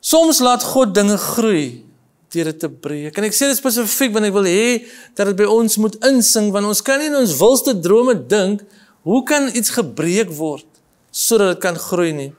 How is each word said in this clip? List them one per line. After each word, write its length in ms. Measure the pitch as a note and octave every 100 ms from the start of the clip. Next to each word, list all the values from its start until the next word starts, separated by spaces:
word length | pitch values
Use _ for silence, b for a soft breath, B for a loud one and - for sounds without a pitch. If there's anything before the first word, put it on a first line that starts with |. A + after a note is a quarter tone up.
Soms 380 | - D#4+ E4 D4
laat 220 | B3 B3 B3
God 280 | C4 B3 F#3+
dinge 220 | G3+ G#3
groei 640 | - - A3 F3+ C#3 A#2+ - _ _ _ _
deur 160 | E3+ D#3+
dit 80 | D#3
te 100 | D#3+
breek. 480 | C3 C#3+ D3 D3+ D3
En 100 | G#3+
ek 80 | G#3
sê 140 | C#4
dit 100 | C4
spesifiek 540 | C4+ A3+ G#3+ - C4+ G#3+
want 120 | G#3+
ek 80 | G3
wil 120 | F#3+
hê 320 | F3+ A#3 A#3+ A#3+ B B -
dat 140 | G3+
dit 80 | F#3+
by 80 | G3+
ons 260 | A3 A3+ G#3
moet 120 | G#3+ G#3+ B3+
insink, 420 | C4+ A3 A3 G#3 G3+
want 120 | G3+
ons 140 | G#3
kan 160 | - C4+
nie 100 | D4+
in 80 | C#4+
ons 160 | A#3+ C3+
wilste 360 | G3+ C4 C4 G#3+
drome 340 | E3+ G#3+ B3+ A3 B2
dink, 360 | E3+ F#3 G#3 - b b b D#3
hoe 140 | A#3 B3
kan 200 | D4 C#4
iets 180 | A3+ G#3+ -
gebreek 560 | E3+ G#2 D#3+ F#3 G#3 D3+
word 320 | D#3 C#3 - _ _ _ _ -
sodat 400 | - A3+ G3 F#3
dit 80 |
kan 140 | F#3+ E3
groei 320 | - F3 E3+
nie? 180 | D3+ C#3